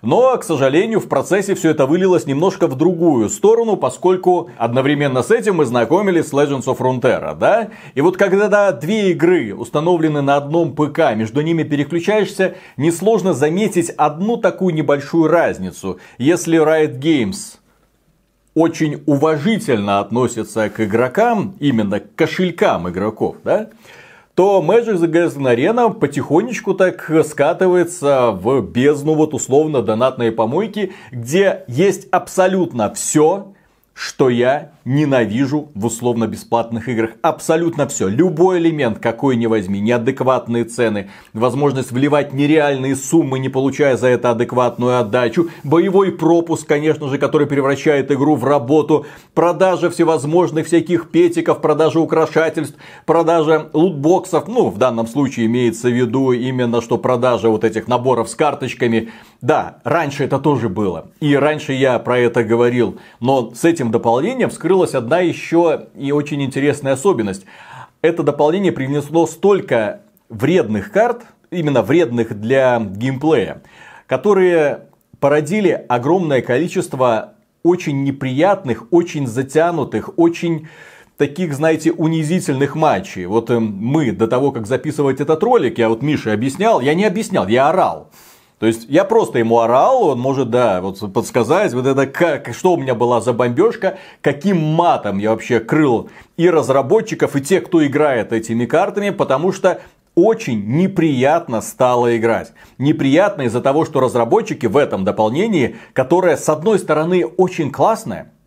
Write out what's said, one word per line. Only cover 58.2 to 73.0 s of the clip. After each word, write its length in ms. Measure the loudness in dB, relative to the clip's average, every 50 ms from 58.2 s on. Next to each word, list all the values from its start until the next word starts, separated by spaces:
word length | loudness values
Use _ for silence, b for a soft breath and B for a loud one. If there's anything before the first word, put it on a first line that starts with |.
| -2 -6
с 60 | -2
карточками. 760 | -2 -2 -2 -2 -4 -8 -10 -4 -2 -2 0 0 0 -2 B B B B B B B
Да, 360 | -2 0 0 0 -2 -6 -12 -10 _
раньше 420 | -2 -2 0 -2 -4 -4 -6 -4
это 120 | -2 -2
тоже 320 | -2 0 0 0 0 -2 -4
было. 380 | -4 -2 -4 -4 -4 -6 -12 -16 _ _
И 140 | 0 0 2
раньше 380 | 2 2 0 0 -2 -6 -6 -2
я 240 | 0 2 2 2
про 220 | 0 0 0 0 2
это 240 | 2 2 2 0 0
говорил. 560 | 2 2 2 2 2 2 0 0 -2 -2 B B B B B
Но 320 | -2 0 0 0 0 -4 -8
с 80 | 0 2
этим 280 | 2 2 2 -2 -2
дополнением 580 | -2 0 2 2 0 2 0 -2 -2 -2 -4 -4
вскрылась 460 | -4 -6 0 0 2 2 2 0 -2
одна 240 | -4 -2 0 0 0
еще 680 | 0 -2 -2 -6 -6 0 0 2 2 2 0 -2 -6 -16 _
и 160 | -8 -6 -2
очень 320 | -2 -2 -2 -4 -6 -4 -4
интересная 500 | -4 -4 0 0 0 -2 -2 -2 -4 -4
особенность. 520 | 0 2 0 0 2 -2 -4 -6 -8 -12 B B B B B B B B B B _
Это 220 | 0 0 0 2 -2
дополнение 480 | -2 0 2 0 0 2 2 0 0
принесло 560 | 0 -2 -4 -4 -4 -4 -4 0 0 0 0
столько 720 | 0 -2 0 2 2 2 2 0 0 0 0 0 -2 -6 -10 _ _ _ _ _ _
вредных 640 | -8 -4 -2 2 2 2 2 0 -2 -4 -4 -2
карт, 320 | 0 0 0 0 -2 -6 -12 -20 _ _ _ _
именно 300 | -8 -4 -4 0 0 0
вредных 580 | 2 2 2 2 2 2 0 -4 -4 -4 -6 -8
для 400 | -2 0 2 4 4 4 2 0
геймплея, 800 | -2 -6 -8 -6